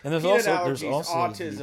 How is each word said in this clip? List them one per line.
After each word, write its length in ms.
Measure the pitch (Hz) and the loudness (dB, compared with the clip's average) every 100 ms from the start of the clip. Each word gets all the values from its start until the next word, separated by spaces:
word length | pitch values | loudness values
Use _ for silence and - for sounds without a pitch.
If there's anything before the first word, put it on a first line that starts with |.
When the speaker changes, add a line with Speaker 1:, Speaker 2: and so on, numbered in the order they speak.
Speaker 1:
there's 180 | 139 160 | -4 0
Speaker 2:
Peanut 240 | 165 214 208 | 4 4 4
Speaker 1:
also, 180 | 180 175 | 2 0
there's 160 | 135 | -2
Speaker 2:
allergies, 80 | 151 | -2
Speaker 1:
also 200 | 139 180 | -2 0
the 400 | 170 175 - 165 - | 0 -2 -4 -8 -8